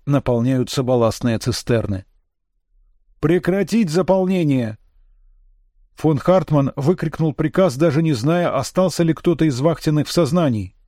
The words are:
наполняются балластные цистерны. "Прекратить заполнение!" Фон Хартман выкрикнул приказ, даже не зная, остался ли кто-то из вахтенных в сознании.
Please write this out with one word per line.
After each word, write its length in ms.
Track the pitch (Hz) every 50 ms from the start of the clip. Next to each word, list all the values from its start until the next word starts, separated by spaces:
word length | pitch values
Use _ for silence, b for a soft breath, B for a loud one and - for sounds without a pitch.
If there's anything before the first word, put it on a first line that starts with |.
| _
наполняются 760 | - 143 139 - - 123 117 117 127 135 127 123 - - -
балластные 580 | 131 120 131 123 117 110 101 - - 123 113 104
цистерны. 680 | - 123 104 - - - 123 113 107 101 98 92 - _ _ _ _ _ _ _ _ _ _ _ _ _ _ _ _ _ _ _ _ _ _ _
"Прекратить 720 | - 151 170 180 - 170 185 196 196 147 196 233 226 160
заполнение!" 880 | 147 185 180 - 190 190 185 185 190 180 165 147 139 131 120 110 110 - _ _ _ _ _ _ _ _ _ _ _ _ _ _ _ _ _ _ _ _ _ _ _ -
Фон 160 | - 151 160 127
Хартман 540 | - - 180 190 - - 151 147 139 135 -
выкрикнул 560 | - 135 147 185 - - 160 - - 160 160
приказ, 460 | 139 - 151 156 - - 190 175 120 131
даже 240 | 160 170 131 156
не 120 | 165 160 151
зная, 440 | 110 113 151 170 175 175 143 92 131
остался 460 | 127 - - 180 185 180 - - 170
ли 100 | 160 156
кто-то 320 | - - 175 170 - 160
из 140 | 156 131 117
вахтенных 480 | 135 165 160 - - 160 151 151 139 -
в 40 |
сознании. 640 | - 175 170 131 151 180 165 143 120 107 95 92 - _ _